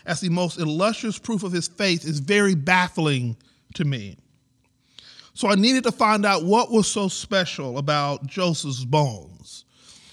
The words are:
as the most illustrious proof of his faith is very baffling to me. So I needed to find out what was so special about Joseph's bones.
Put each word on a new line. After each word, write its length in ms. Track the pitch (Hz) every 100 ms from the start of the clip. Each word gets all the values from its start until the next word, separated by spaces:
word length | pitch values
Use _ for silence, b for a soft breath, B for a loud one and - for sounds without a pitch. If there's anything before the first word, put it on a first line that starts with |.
as 160 | - 165
the 80 | 185
most 300 | 170 180 -
illustrious 600 | 156 156 208 220 226 -
proof 240 | - 214
of 80 | 190
his 160 | 175 -
faith 380 | - 196 170
is 160 | 156 147
very 340 | 139 202 202
baffling 840 | 170 143 185 180 - 151 135 120 113 b b b
to 100 | -
me. 340 | 151 131 101 - _ _ _ _ _ _ B B B B B
So 160 | - 202
I 60 |
needed 300 | 202 226 262
to 80 | 247
find 340 | - 220 214 202
out 180 | 190
what 260 | 170 220 240
was 160 | 226 190
so 220 | 214 196
special 680 | - - 196 170 - 135 123
about 480 | 143 147 143 143 139
Joseph's 580 | 202 180 156 143 127
bones. 800 | 123 151 143 104 80 90 - - _ B B B B